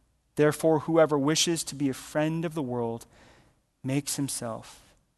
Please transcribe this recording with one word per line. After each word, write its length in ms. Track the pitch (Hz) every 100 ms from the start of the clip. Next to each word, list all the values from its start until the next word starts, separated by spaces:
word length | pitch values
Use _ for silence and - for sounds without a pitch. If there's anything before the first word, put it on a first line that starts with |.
| _ _ _
Therefore, 460 | - 151 147 160 156
whoever 380 | - 160 156 147
wishes 460 | 139 160 180 165
to 100 | -
be 140 | 139 143
a 60 |
friend 500 | 123 - 151 156 160
of 80 | 170
the 100 | 160
world 440 | 127 123 117 117 - _ - _ _ _ _ _
makes 340 | 127 135 139 -
himself 640 | 139 - 120 113 - - _ _ _